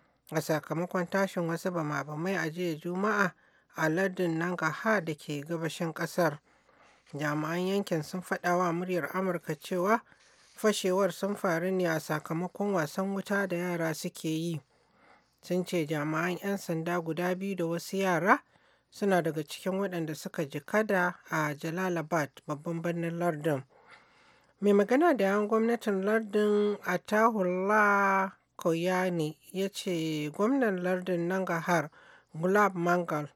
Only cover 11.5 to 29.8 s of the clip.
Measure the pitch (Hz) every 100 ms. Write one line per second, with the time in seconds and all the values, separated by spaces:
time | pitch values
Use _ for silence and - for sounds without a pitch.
11.5 | 165 185 185 175 160 - 151 - 165 175
12.5 | - 202 190 147 - 190 196 - 202 196
13.5 | 175 180 170 160 156 180 - 160 160 170
14.5 | 156 _ _ _ _ - - _ _ -
15.5 | 180 175 180 147 156 151 156 175 175 196
16.5 | 196 - 165 165 175 165 160 175 180 196
17.5 | 185 165 170 - 196 190 170 185 285 -
18.5 | _ _ _ _ - 202 180 165 156 151
19.5 | - 185 190 196 180 156 151 190 - 143
20.5 | 151 - 208 214 196 180 175 - 160 196
21.5 | 151 165 170 185 170 151 165 139 - -
22.5 | 147 170 165 170 170 170 170 175 151 156
23.5 | 139 - _ - - _ _ _ _ _
24.5 | - 202 202 196 254 349 254 196 202 208
25.5 | 220 226 233 - 190 196 220 214 208 208
26.5 | 208 208 202 - 180 - 214 226 214 180
27.5 | 185 190 214 208 202 196 196 190 - _
28.5 | - 175 165 180 185 185 175 151 - -
29.5 | 185 196 -